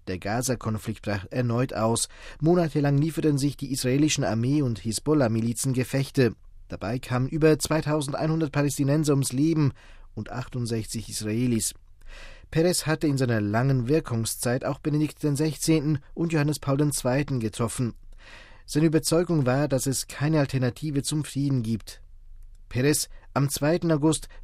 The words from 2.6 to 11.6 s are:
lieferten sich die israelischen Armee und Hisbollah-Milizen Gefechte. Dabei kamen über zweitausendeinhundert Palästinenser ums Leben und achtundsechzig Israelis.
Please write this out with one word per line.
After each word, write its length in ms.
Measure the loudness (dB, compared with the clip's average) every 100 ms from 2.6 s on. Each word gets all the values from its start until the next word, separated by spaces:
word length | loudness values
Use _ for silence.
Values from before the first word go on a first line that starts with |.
| 4 2 2 2
lieferten 400 | 2 0 0 2
sich 220 | 0 -2
die 140 | -6
israelischen 520 | -2 0 2 2 2
Armee 380 | 0 0 2 2
und 160 | 0 -2
Hisbollah-Milizen 960 | -4 -2 2 4 4 2 0 0 0
Gefechte. 600 | 0 0 -2 0 4 2 2 -16 -20 -12
Dabei 300 | -8 -4 -6
kamen 300 | -2 -2 -2
über 300 | 4 4 4
zweitausendeinhundert 920 | 2 -2 0 -2 -2 -2 0 0 0
Palästinenser 600 | 0 0 0 2 2 4
ums 200 | 2 2
Leben 400 | 2 2 4 2 0 -12 -20 -14
und 180 | -10 -8
achtundsechzig 800 | -8 -6 -4 -4 -4 -4 -8 -8
Israelis. 640 | -6 -2 0 0 0